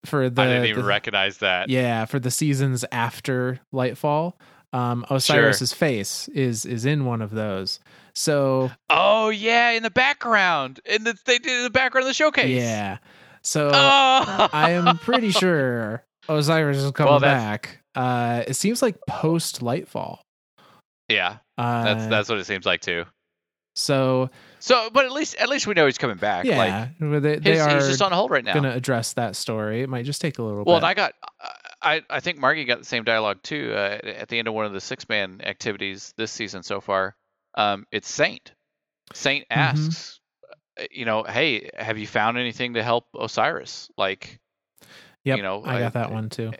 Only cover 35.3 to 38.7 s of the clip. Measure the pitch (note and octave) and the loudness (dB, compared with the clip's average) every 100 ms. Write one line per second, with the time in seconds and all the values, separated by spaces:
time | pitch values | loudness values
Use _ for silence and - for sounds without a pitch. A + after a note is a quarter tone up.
35.3 | F#2+ - G2 - G2+ G2 F#2+ - - A2 | -6 -10 -6 -6 -6 -6 -8 -16 -10 -8
36.3 | - G#2+ F#2+ - G2 - F#2+ F#2+ _ _ | -8 -10 -10 -8 -8 -2 -2 -2 _ _
37.3 | _ _ - G#2 G2+ G#2+ G#2+ - - D#3 | _ _ -2 0 -2 -6 -10 -8 -2 -2
38.3 | - - _ _ | -2 -20 _ _